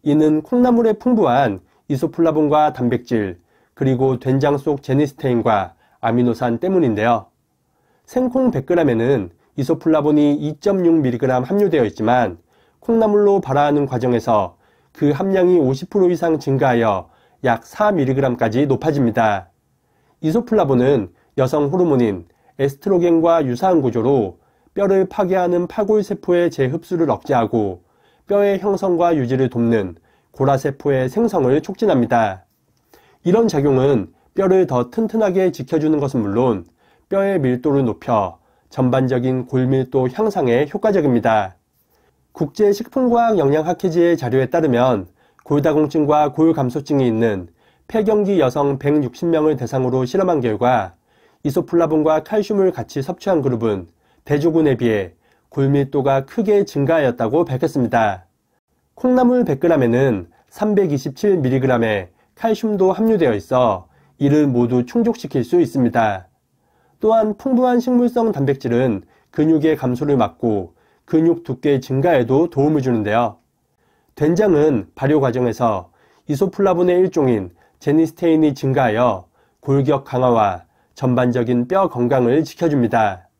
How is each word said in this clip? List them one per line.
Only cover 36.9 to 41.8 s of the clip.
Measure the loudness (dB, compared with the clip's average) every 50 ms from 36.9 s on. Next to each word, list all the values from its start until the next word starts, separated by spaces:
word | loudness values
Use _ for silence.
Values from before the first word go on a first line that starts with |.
| _ _ _ _
뼈의 | -2 -2 0 0 0 0
밀도를 | 0 -2 -2 -2 -2 0 0 0 0
높여 | -2 -4 -6 -4 -2 0 0 0 -2 -8 _ _ _ _ _ _ _
전반적인 | -4 -2 0 0 2 0 0 0 -2 -2 -2 -2 -4 -4 -6
골밀도 | -4 -2 -2 0 0 0 -2 -2 -2 -2 -2 -2 -2
향상에 | -2 -2 -4 -2 -2 -2 0 2 2 0 0 -2
효과적입니다. | -4 -4 -2 0 0 2 2 2 0 2 2 2 0 0 -2 -4 -12 _ _ _ _ _